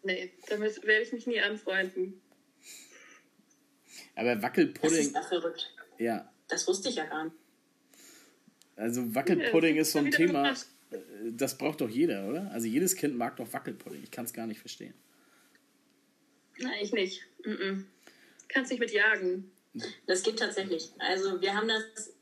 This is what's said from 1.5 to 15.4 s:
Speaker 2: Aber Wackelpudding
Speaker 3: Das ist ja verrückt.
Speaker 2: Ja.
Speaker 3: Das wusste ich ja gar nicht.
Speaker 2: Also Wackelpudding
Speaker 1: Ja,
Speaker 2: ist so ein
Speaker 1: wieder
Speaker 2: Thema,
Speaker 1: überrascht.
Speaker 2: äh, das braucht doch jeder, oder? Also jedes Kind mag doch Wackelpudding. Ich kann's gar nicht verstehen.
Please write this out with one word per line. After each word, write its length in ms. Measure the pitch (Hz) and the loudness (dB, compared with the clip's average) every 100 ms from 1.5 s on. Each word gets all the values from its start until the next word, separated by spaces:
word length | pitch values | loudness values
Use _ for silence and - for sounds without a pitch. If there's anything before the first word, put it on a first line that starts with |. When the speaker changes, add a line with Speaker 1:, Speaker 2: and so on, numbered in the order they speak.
| 214 - 190 185 185 185 196 _ _ _ _ - - - - - - _ _ _ _ _ _ _ - - - | -2 -2 0 0 -2 -4 -6 _ _ _ _ -20 -20 -20 -20 -20 -20 _ _ _ _ _ _ _ -20 -14 -2
Speaker 2:
Aber 260 | 117 117 | 0 2
Wackelpudding 560 | 117 - 160 - 156 160 | 0 4 2 4 4 4
Speaker 3:
Das 100 | 143 | 4
ist 60 | - | 0
ja 60 | |
verrückt. 500 | - 175 165 - - - - - | -2 -2 -2 -6 -12 -14 -20 -2
Speaker 2:
Ja. 340 | 117 107 - _ - | -2 0 -6 _ -6
Speaker 3:
Das 180 | - - | -4 0
wusste 220 | 370 262 | 0 0
ich 80 | 240 | -2
ja 100 | - | -4
gar 180 | 151 160 | -4 -6
nicht. 100 | - _ _ _ _ _ - - - - _ _ _ - - | -8 _ _ _ _ _ -20 -20 -20 -20 _ _ _ -20 -6
Speaker 2:
Also 360 | 110 123 120 | -2 -2 0
Wackelpudding 640 | 117 175 185 - 165 165 156 | 0 4 4 6 6 6 6
Speaker 1:
Ja, 60 | |
Speaker 2:
ist 100 | 156 | 4
so 80 | 151 | 4
ein 60 | 143 | 2
Speaker 1:
wieder 120 | 151 | 4
Speaker 2:
Thema, 220 | 170 156 | 4 6
Speaker 1:
überrascht. 240 | 139 127 - - _ | 2 0 -8 -20 _
Speaker 2:
äh, 60 | - - 101 113 | -14 -12 -8 -6
das 260 | 117 135 - | -2 -2 0
braucht 240 | 143 - | -4 0
doch 80 | 120 | -2
jeder, 360 | 117 170 98 98 | 2 2 2 -2
oder? 200 | 151 196 | -4 -4
Also 160 | 117 113 | -4 0
jedes 280 | 123 185 - | 2 2 2
Kind 220 | 151 123 | 0 0
mag 180 | 117 - | -4 -4
doch 160 | 117 | -8
Wackelpudding. 500 | 135 - 101 - 71 | -8 -8 -12 -12 -14
Ich 100 | - | -12
kann's 200 | - 117 | -10 -10
gar 160 | - 113 | -8 -8
nicht 140 | 107 | -10
verstehen. 320 | - - 104 - _ _ _ _ | -12 -16 -16 -18 _ _ _ _